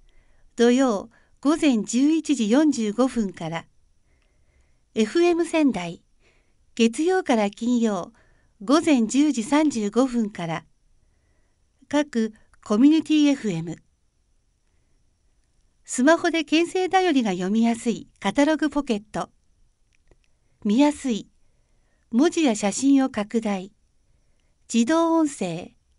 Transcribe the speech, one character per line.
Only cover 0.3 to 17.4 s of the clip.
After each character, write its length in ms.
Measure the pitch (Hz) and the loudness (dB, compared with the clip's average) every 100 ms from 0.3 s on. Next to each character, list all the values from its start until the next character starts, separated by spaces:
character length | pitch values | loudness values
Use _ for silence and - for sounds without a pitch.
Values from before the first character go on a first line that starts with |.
| _ _ - | _ _ 0
土 140 | 240 | 2
曜 400 | 247 269 196 - _ _ _ | 4 2 -2 -8 _ _ _
午 160 | 277 330 | -2 2
前 260 | 311 226 | 2 0
十 280 | 202 233 294 | -2 0 2
一 240 | 320 302 | 0 0
時 160 | 240 208 | -2 2
四 200 | 262 311 | 4 2
十 220 | 233 214 | 0 -4
五 160 | 208 254 | -2 -2
分 240 | 240 196 | -2 -6
か 160 | - 160 | -6 -8
ら、 180 | 165 - _ _ _ _ _ _ _ _ _ _ _ _ | -8 -12 _ _ _ _ _ _ _ _ _ _ _ _
エ 100 | 226 | -2
フ 180 | 214 339 | 0 2
エ 120 | 349 | 2
ム 100 | 339 | 2
仙 280 | 330 320 285 | 0 2 0
台、 300 | 190 170 - _ _ _ _ _ _ _ | 0 -8 -12 _ _ _ _ _ _ _
月 280 | - 233 240 | 0 0 2
曜 220 | 330 370 | 0 0
か 120 | 370 226 | 0 0
ら 140 | 202 | -2
金 300 | - 233 240 | -4 -2 0
曜 320 | 226 190 - _ _ _ _ - | 0 -2 -8 _ _ _ _ -12
午 180 | 202 311 | 0 0
前 260 | 330 262 214 | 2 2 2
十 260 | 262 302 | 0 0
時 100 | 226 | -2
三 280 | 208 285 311 | -2 0 0
十 200 | 233 202 | -2 -4
五 160 | 226 262 | -2 0
分 240 | 240 208 | -2 -4
か 160 | - 165 | -6 -8
ら、 180 | 160 _ _ _ _ _ _ _ _ _ _ _ _ - | -8 _ _ _ _ _ _ _ _ _ _ _ _ -4
各 440 | 294 294 233 220 - _ _ | -2 0 -2 -4 -8 _ _
コ 140 | - 214 | -2 4
ミ 100 | 285 | 6
ュ 40 | |
ニ 100 | 320 | 4
テ 120 | 302 | 2
ィ 140 | 302 285 | 2 2
エ 60 | |
フ 160 | 277 214 | 0 -4
エ 120 | 165 | -6
ム。 140 | 165 - _ _ _ _ _ _ _ _ _ _ _ _ _ _ _ _ _ _ _ _ | -8 -12 _ _ _ _ _ _ _ _ _ _ _ _ _ _ _ _ _ _ _ _
ス 200 | - - | -10 0
マ 140 | 277 330 | 2 4
ホ 120 | 349 | 2
で 140 | 320 | -4
県 220 | - 311 339 | 0 0 0
政 220 | 370 370 | -2 0
だ 120 | 381 | 0
よ 100 | 370 | 2
り 140 | 269 | 0
が 80 | 214 | 0
読 180 | 180 | -4